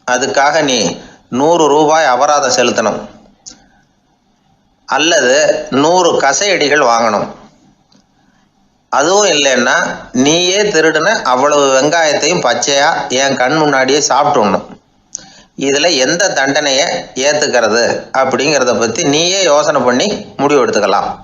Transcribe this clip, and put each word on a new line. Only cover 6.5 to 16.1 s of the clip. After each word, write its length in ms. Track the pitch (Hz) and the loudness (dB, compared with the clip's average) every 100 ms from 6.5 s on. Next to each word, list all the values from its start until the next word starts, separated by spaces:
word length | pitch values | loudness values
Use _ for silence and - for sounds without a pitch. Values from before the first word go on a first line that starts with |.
| 165 147 147 | 0 0 2
வாங்கணும். 480 | 123 117 117 101 - - - _ _ _ _ _ _ _ _ _ _ _ _ _ _ | 2 2 0 -2 -4 -12 -20 _ _ _ _ _ _ _ _ _ _ _ _ _ _
அதுவும் 400 | 123 156 196 202 | -2 2 2 2
இல்லைன்னா 580 | 151 139 127 120 165 185 - - | 2 2 2 2 0 -2 -8 -6
நீயே 500 | 123 139 170 180 196 | 0 2 2 0 0
திருடுன 600 | 208 160 160 156 180 220 | 0 2 2 2 0 -2
அவ்வளவு 580 | 131 127 143 147 135 131 | 0 0 2 2 2 2
வெங்காயத்தையும் 600 | 147 165 156 - 151 175 | 2 2 0 0 -2 0
பச்சையா 680 | 127 120 147 139 151 - - | -2 -2 -2 0 0 0 -4
என் 280 | 127 135 123 | -2 -2 0
கண் 200 | 147 156 | 0 0
முன்னாடியே 480 | 151 135 131 151 - | 0 0 0 0 0
சாப்பிட்டுடணும். 580 | 131 147 117 104 95 - - _ _ _ - - - _ - | 0 2 0 0 -2 -6 -18 _ _ _ -18 -18 -20 _ -6
இதுல 400 | 139 139 156 139 | -2 0 0 0
எந்த 360 | 127 | 0